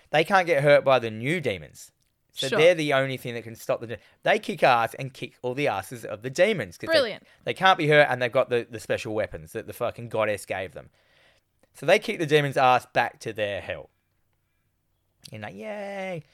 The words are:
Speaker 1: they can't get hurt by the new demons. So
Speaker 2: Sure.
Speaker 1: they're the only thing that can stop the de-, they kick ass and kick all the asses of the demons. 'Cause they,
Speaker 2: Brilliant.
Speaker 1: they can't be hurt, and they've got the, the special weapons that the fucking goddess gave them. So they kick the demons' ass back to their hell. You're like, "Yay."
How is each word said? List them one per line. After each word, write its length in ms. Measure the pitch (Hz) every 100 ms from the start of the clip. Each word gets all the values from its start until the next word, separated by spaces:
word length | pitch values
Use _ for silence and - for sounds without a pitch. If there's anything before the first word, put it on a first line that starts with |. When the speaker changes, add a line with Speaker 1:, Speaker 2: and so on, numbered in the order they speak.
| _
Speaker 1:
they 140 | 147
can't 220 | 165 196 170
get 160 | 147
hurt 220 | 147 143
by 140 | 135 131
the 120 | 117
new 300 | 110 123 180
demons. 520 | 127 92 71 - - _ _ _ _
So 160 | - 135
Speaker 2:
Sure. 100 | 139
Speaker 1:
they're 160 | 165 175
the 160 | 147
only 240 | 135 135 127
thing 180 | 127
that 80 | 117
can 140 | 110 113
stop 240 | - 127
the 80 | 113
de-, 100 | 113 _ _
they 160 | - 208
kick 240 | - 175
ass 320 | 160 120 113
and 180 | - 135
kick 220 | - 127 -
all 100 | 123
the 140 | 127 143
asses 380 | 101 95 123
of 180 | 107 101
the 80 | 123
demons. 480 | 135 190 202 98 82
'Cause 80 | -
they, 40 |
Speaker 2:
Brilliant. 320 | 320 240 185 - _
Speaker 1:
they 80 | -
can't 240 | - 190 185
be 120 | 151
hurt, 180 | 151 139
and 140 | 127
they've 80 | 123
got 180 | 131 120
the, 160 | 120 110
the 80 | 110
special 360 | - 113 113
weapons 380 | 107 98 90 78
that 140 | 113 98
the 60 |
fucking 360 | - 117 95 120
goddess 380 | 110 107 104 -
gave 260 | 95 95
them. 180 | 78 64 _ _ _ _ _ _ _ _
So 120 | - 143
they 120 | 202
kick 200 | 220 202
the 60 | 156
demons' 300 | 151 143 135
ass 300 | 127 123 -
back 320 | - 117 -
to 120 | -
their 280 | 107 104 98
hell. 300 | 87 82 - _ _ _ _ _ _ _ _ _ _ _ _ _ -
You're 80 | 214
like, 140 | 208 190
"Yay." 680 | 214 208 202 196 190 175 -